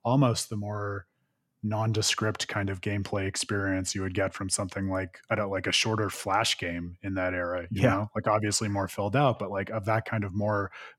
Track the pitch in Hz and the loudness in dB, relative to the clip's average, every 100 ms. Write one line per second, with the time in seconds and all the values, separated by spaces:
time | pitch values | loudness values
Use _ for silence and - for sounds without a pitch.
0 | 117 135 131 110 - 104 104 104 101 101 | 2 6 6 4 -2 -4 -4 -4 -4 -6
1 | - _ _ _ _ _ 107 107 110 107 | -10 _ _ _ _ _ -2 0 2 2
2 | - - 107 101 - 107 98 95 104 101 | 2 2 0 -2 -4 -2 -2 -2 -2 -2
3 | 98 101 95 - - 101 98 95 92 101 | -2 -2 -2 -4 -2 -2 0 0 -2 -4
4 | 95 92 95 - 95 - 95 98 98 95 | -2 0 0 -2 -4 -4 -4 -4 -2 -2
5 | 92 - - 110 101 95 95 - 113 110 | -4 -8 -4 -2 0 -2 0 0 2 2
6 | 101 - 98 98 113 - 87 85 87 90 | 0 -2 0 2 2 0 -4 -6 -6 -8
7 | 98 95 92 90 87 90 85 98 123 104 | -4 -2 0 0 -2 -4 -4 4 4 4
8 | 107 107 110 107 107 - 107 98 95 - | 0 -2 2 2 2 0 0 0 -2 -2
9 | 101 135 139 120 95 98 98 110 101 110 | 0 4 4 2 -2 -4 -2 -2 0 0
10 | - 113 101 101 104 104 101 - - | 0 -2 -2 0 0 0 -2 -6 -18